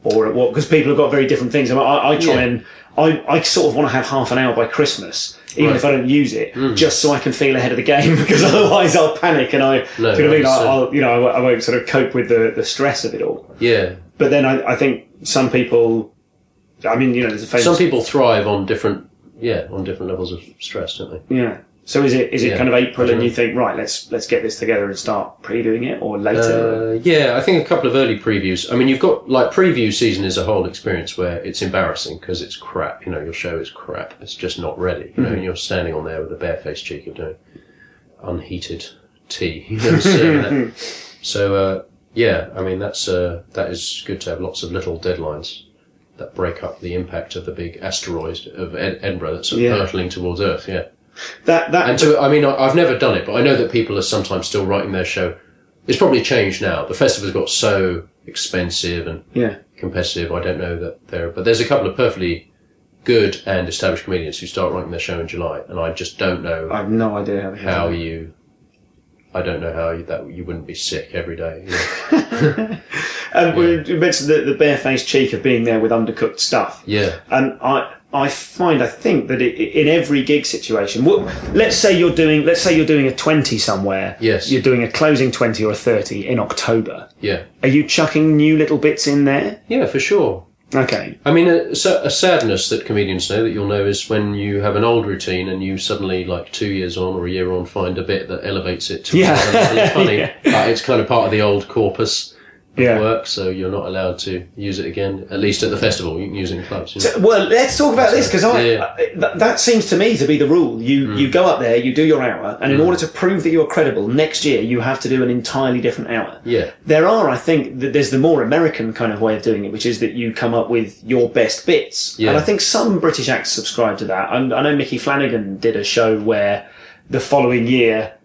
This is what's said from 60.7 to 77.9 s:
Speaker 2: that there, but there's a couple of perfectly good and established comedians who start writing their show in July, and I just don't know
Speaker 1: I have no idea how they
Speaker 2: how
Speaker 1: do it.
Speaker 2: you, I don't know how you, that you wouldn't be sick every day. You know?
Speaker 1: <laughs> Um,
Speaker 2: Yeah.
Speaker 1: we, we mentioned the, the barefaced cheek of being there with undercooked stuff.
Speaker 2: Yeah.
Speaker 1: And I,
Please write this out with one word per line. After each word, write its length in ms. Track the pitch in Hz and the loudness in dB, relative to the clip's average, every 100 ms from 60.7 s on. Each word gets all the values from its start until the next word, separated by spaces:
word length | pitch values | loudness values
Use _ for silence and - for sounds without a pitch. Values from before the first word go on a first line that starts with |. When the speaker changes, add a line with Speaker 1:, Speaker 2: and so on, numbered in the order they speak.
| 85 | -6
Speaker 2:
that 300 | 85 - _ | -8 -12 _
there, 220 | 90 85 | -8 -8
but 140 | 92 | -4
there's 160 | 95 117 | 0 2
a 60 | - | 2
couple 240 | 135 - | 2 0
of 60 | 95 | 0
perfectly 560 | 123 - 90 85 - _ _ _ _ _ | 0 0 -4 -4 -8 _ _ _ _ _
good 360 | - 117 101 - | 2 2 2 -2
and 240 | - 95 87 | -4 -2 -2
established 360 | 85 98 85 | -2 -2 -2
comedians 340 | - 92 80 76 | -4 -4 -4 -10
who 80 | 82 | -10
start 260 | - 90 | -4 -2
writing 200 | 87 90 | -4 -6
their 80 | 85 | -8
show 180 | 82 85 | -6 -6
in 80 | 82 | -8
July, 360 | 85 85 80 - | -6 -6 -6 -10
and 120 | 90 | -6
I 120 | 82 | -6
just 240 | 80 90 - | -6 -10 -4
don't 240 | 95 87 | -2 -2
know 240 | 82 82 - | -4 -6 -4
Speaker 1:
I 60 | 107 | -6
have 120 | 98 | -2
no 260 | 113 113 104 | 0 0 -2
idea 260 | 98 101 | -4 -4
how 80 | 98 | -6
they 60 | 95 | -8
Speaker 2:
how 300 | 95 90 85 | -4 -2 -2
Speaker 1:
do 60 | |
it. 40 | 85 | -4
Speaker 2:
you, 360 | 82 82 82 - _ _ _ _ _ _ _ _ _ | -6 -8 -12 -18 _ _ _ _ _ _ _ _ _
I 80 | 92 | -8
don't 180 | 87 82 | -6 -6
know 120 | 82 | -6
how 160 | 80 82 | -4 -4
you, 140 | 82 | -6
that 260 | 80 80 71 | -8 -10 -10
you 140 | 85 | -14
wouldn't 220 | 82 85 73 | -10 -10 -12
be 80 | |
sick 360 | 82 - 85 - | -10 -8 -8 -8
every 240 | 90 85 82 | -10 -8 -8
day. 280 | 82 82 - | -10 -10 -8
You 40 | |
know? 1080 | - - - - 311 - 233 151 143 220 226 | -6 -6 -8 -2 -2 0 0 0 0 -6 -8
Speaker 1:
<laughs> 60 | - - - - - | -10 -8 -8 -8 -4
Um, 140 | - 170 | 0 2
Speaker 2:
Yeah. 60 | 165 | 4
Speaker 1:
we, 200 | 170 170 | 2 2
we 160 | 147 170 | 0 0
mentioned 320 | 175 - 143 | 0 0 2
the, 100 | 151 | 2
the 140 | 135 | 2
barefaced 520 | 139 147 139 131 131 - | 2 2 2 0 -2 0
cheek 280 | 143 131 | 2 2
of 80 | 107 | 0
being 220 | 131 120 | 0 2
there 140 | 117 113 | 2 2
with 100 | 110 | 2
undercooked 500 | 117 113 110 - - | 2 0 -2 -4 -2
stuff. 420 | - 120 101 - - | -2 0 -2 -8 -4
Speaker 2:
Yeah. 320 | 104 101 90 - | -2 0 -4 -2
Speaker 1:
And 280 | 131 135 - | 0 0 -2
I, 340 | 131 139 - | -2 0 -2